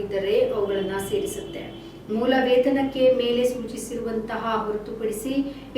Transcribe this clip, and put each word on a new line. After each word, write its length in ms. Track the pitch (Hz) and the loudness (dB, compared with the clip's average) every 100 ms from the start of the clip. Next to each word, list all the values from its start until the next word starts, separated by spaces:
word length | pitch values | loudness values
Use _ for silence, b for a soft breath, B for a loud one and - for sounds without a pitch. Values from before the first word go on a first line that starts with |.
ಇದ್ದರೆ 320 | 196 196 196 233 254 | 0 -2 2 2 2
ಅವುಗಳನ್ನ 420 | 220 202 196 190 196 196 | 2 0 0 -2 -2 -2
ಸೇರಿಸುತ್ತೆ. 540 | 202 196 - - 165 - B B B - 220 | -2 -2 -6 -8 -10 -12 B B B -6 -2
ಮೂಲ 180 | 254 262 247 | 4 4 6
ವೇತನಕ್ಕೆ 560 | 247 269 277 269 262 254 254 | 6 6 4 2 4 6 6
ಮೇಲೆ 220 | 240 240 247 | 4 2 2
ಸೂಚಿಸಿರುವಂತಹ 880 | 247 220 - - 233 220 220 214 220 226 220 208 | 0 -6 -8 -8 -6 -4 -4 -4 -4 -2 -2 -2
ಹೊರತುಪಡಿಸಿ 680 | 208 - 220 220 - 269 277 269 B B | -4 -6 -6 -4 -4 -2 -2 -2 B B